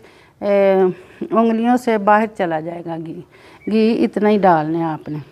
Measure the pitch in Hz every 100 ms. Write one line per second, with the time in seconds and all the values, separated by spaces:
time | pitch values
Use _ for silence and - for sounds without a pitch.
0 | - - _ _ 202 202 196 190 185 180
1 | - - - 214 226 226 233 247 240 220
2 | 196 214 220 220 180 160 160 170 170 165
3 | 165 170 160 - - - - 220 220 240
4 | 226 - 208 208 185 165 151 165 165 151
5 | - 151 135